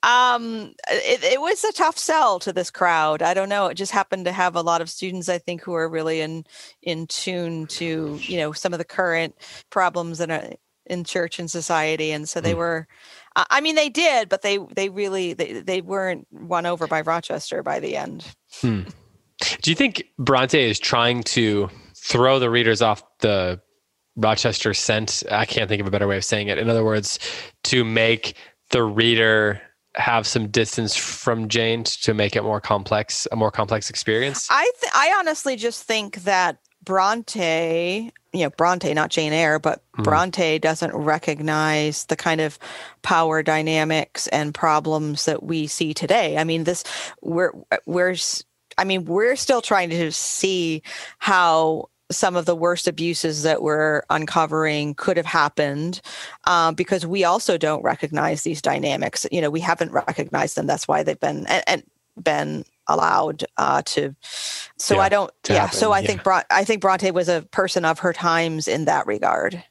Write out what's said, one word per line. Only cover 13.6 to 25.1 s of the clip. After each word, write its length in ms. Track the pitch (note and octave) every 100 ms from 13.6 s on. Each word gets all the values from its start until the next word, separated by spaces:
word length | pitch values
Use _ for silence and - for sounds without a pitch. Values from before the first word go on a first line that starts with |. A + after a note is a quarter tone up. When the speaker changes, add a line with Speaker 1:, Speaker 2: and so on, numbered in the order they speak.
Speaker 1:
mean, 140 | D#4
they 140 | D#4 D4+
did, 380 | B3 E4+ C4+ G#3
but 140 | G3
they, 160 | G#3 G3+ F#3
they 140 | - G3
really, 460 | F#3+ G3+ F#3+ F3+
they, 200 | E3 E3+ A2+
they 200 | C3 F#3
weren't 440 | F3 G3 F#3+ F3+ -
won 340 | - E3+ E3+
over 220 | F3 F3 D#3+
by 160 | D#3+
Rochester 600 | D#3 E3 - E3 - D#3+
by 180 | D3 C#3+
the 160 | C#3+ C#3+
end. 280 | C#3+ C#3 E3 - _ -
Speaker 2:
Hmm. 220 | B2+ G#2+ F#2 - _ _ _ _ - -
Do 80 | D#3
you 40 |
think 300 | E3 C#4 F#3 - -
Bronte 400 | B2+ C3 C3 D#3
is 160 | A#2+ G#2
trying 460 | - B2 A#2+ B2
to 440 | A2+ - A2+ G#2 G2 - - -
throw 420 | - B2 B2+ C3+
the 100 | B2
readers 300 | A#2 A2+ G#2+
off 220 | A2+ G#2 - _
the 420 | A2 G2+ F2+ F2+ _ _ _ _ _ -
Rochester 560 | G#2+ G#2+ A#2+ G#2+ A2+
scent? 500 | G2 - A2 G#2+